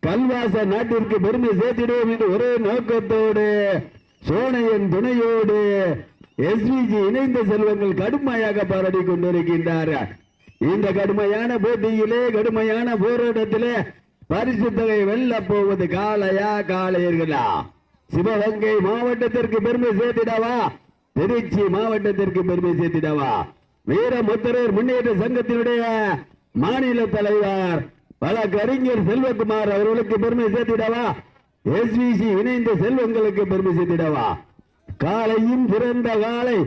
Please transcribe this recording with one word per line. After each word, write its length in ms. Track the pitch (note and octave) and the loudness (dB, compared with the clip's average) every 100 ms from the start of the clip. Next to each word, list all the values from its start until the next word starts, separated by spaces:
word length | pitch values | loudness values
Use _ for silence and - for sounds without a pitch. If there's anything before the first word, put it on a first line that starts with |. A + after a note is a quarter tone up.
| D#3 | -2
கல்வாச 560 | G3+ B3+ B3 A#3+ G3+ G3+ | 0 0 0 0 0 0
நாட்டிற்கு 460 | G3+ A#3 A#3 A3 G#3+ | -2 0 -2 0 0
பெருமை 260 | F#3 B3 A#3+ G3 | 0 2 0 2
சேர்த்திடுவோம் 520 | A#3 A#3+ A#3+ A#3+ A3+ | 0 0 0 0 0
என்று 120 | A3+ G#3+ | 0 0
ஒரே 160 | F#3+ B3 A#3+ G#3+ | 2 0 0 0
நோக்கத்தோடு 800 | A#3+ A3+ A#3 G3 A3 A3 G#3 G#3 G#3 G3+ F3+ - - _ _ - | -2 0 -2 0 0 2 2 2 2 0 -2 -4 -16 _ _ -4
சோனையன் 600 | E3 B3+ B3 A3+ G#3+ G3 | -2 0 0 2 2 0
துணையோடு 640 | F3+ A#3+ A#3+ A3+ A3+ G#3+ G#3 G#3 G3 F#3 C3 - _ - - D3 | 0 0 0 2 2 2 2 2 2 0 -4 -8 _ -20 -4 0
எஸ் 160 | A3 G#3+ | 0 0
வி 100 | C4 A#3 | 0 2
ஜி 80 | G#3+ G3 | 2 2
இணைந்த 280 | A#3+ C4+ B3 G#3+ | 2 0 0 0
செல்வங்கள் 440 | G#3+ G#3+ G3+ G3+ F3+ | 2 2 2 0 0
கடுமையாக 640 | G3 C#4+ C#4 A#3 A3 G3+ F#3+ | -2 0 -2 -2 -2 -2 -2
பாராடி 300 | F#3+ F#3 F#3 F3+ | 0 0 0 0
கொண்டிருக்கின்றார்கள். 1000 | F3 F3 F3 E3 E3+ E3 E3 D#3+ D3 G2 - _ _ - - B2+ | 0 0 0 0 0 0 -2 -2 -2 -6 -12 _ _ -20 -4 0
இந்த 140 | G3 G3+ F#3 | 0 0 0
கடுமையான 520 | G3 G3+ G3+ G#3+ A#3 A#3+ | 0 0 0 0 0 0
போட்டியிலே, 580 | G#3 A#3 G#3+ A3 G#3+ A#3 B3 A3 | 0 0 0 0 0 2 0 0
கடுமையான 520 | A3+ A3 A3 A3 A#3+ A#3 | 0 0 0 0 -2 0
போராட்டத்திலே 720 | G3+ A#3+ A#3+ A3 G#3+ A3 A#3+ A#3 - - _ _ - | 0 2 0 0 0 0 0 -2 -4 -10 _ _ -6
பரிசு 360 | F3 A#3+ A#3 A#3 G#3 | -2 -2 0 0 0
தொகை 220 | A3+ G#3+ G3 | 0 2 2
வெல்ல 320 | A3+ B3+ A#3 F#3+ | 0 0 -2 0
போவது 340 | G#3 G3 F#3+ F3 E3+ | 0 2 0 -2 -2
காளையா, 560 | G#3 G#3+ F#3+ G3 G#3 G#3 G3 | -2 0 0 0 0 -2 -2
காளையர்களா? 720 | F#3 F#3 F#3 F3 E3 D#3+ D3 - D#2+ - _ _ _ _ | -2 0 0 0 0 0 0 0 -2 -6 _ _ _ _
சிவகங்கை 680 | - F#3+ G#3+ G#3 G#3+ G#3+ G#3+ F#3+ | -2 0 0 0 0 0 2 2
மாவட்டத்திற்கு 680 | A3+ B3 A#3 A#3 A#3+ A3 A3 G#3+ | 0 0 0 0 0 0 0 0
பெருமை 240 | A#3+ B3 G3+ | 0 0 2
சேர்த்திடவா, 560 | A#3+ A3+ A3+ A3+ A3+ B3 A3 - _ _ _ - | 0 0 0 0 0 0 -2 -4 _ _ _ -2
திருச்சி 460 | F3+ A#3+ F#3+ E3+ G3+ F3+ | 0 0 0 0 0 0
மாவட்டத்திற்கு 640 | A3+ G#3+ G#3 F#3+ G3 F#3 F3+ | 0 0 0 0 0 0 0
பெருமை 260 | F3 F3 D#3+ | 0 0 0
சேர்த்திடவா? 520 | E3+ E3 D#3 D3+ C#3+ A2 - - _ _ - | 0 0 -2 -2 -2 -2 -4 -12 _ _ -2
வீரமுத்திரையர் 880 | F4+ B3 A#3+ A3 A3+ A#3+ A#3+ A#3+ G3+ | 0 2 0 0 0 0 0 0 0
முன்னேற்ற 340 | B3 B3 A#3+ G3+ | 2 0 0 0
சங்கத்தினுடைய 640 | A3 B3 A#3+ A#3+ A#3 A#3+ A#3 A3 G#3 D#3+ - _ _ - | 0 -2 -2 0 0 0 0 -2 -2 -4 -8 _ _ -4
மாநில 420 | D#3+ B3+ C4 A#3 A3 | -2 0 0 0 0
தலைவர் 680 | G#3 G#3 G#3 G3+ F#3+ F#3 E3 B2+ - _ - | 0 0 2 0 0 -2 -2 -6 -16 _ -8
வழக்கறிஞர் 800 | C3+ A3 G#3+ G3+ A3 C4 B3+ A#3 F3 | -4 -2 0 0 0 0 0 0 0
செல்வகுமார் 640 | A#3 C4 A3+ A3 A3 G#3 | 0 0 0 -2 0 0
அவர்களுக்கு 420 | G3+ G#3 A3+ G#3+ A3 | 0 2 0 0 0
பெருமை 220 | A3+ A#3+ A3+ | 0 2 0
சேர்த்திடவா, 500 | G#3+ A#3 A3+ A3 A#3 A#3 - - _ _ _ - E3 | 0 0 0 0 0 -2 -4 -10 _ _ _ -2 0
எஸ் 180 | A#3 A3+ | 0 2
வி 100 | B3 G#3+ | 2 2
சி 100 | A3 F#3+ | 2 2
இணைந்த 300 | A3+ B3 A#3 G3+ | 0 0 0 2
செல்வங்களுக்கு 640 | G3+ C4 B3 A3+ G#3+ G3 G3 | 2 2 0 2 0 0 0
பெருமை 200 | F#3+ F#3+ E3+ | 0 0 0
சேர்த்திடவா? 500 | F3 E3+ D#3+ D3+ - - - _ _ _ - - | 0 0 0 0 -2 -4 -12 _ _ _ -18 -6
காலையும் 600 | D3+ G#3+ A3 A3 A3+ B3+ B3 | -2 0 0 2 2 2 2
சிறந்த 360 | G3+ B3 A#3+ A#3 A3 | 2 0 0 0 0
காலை, 340 | G#3+ A#3+ B3 A3+ | 0 -2 0 0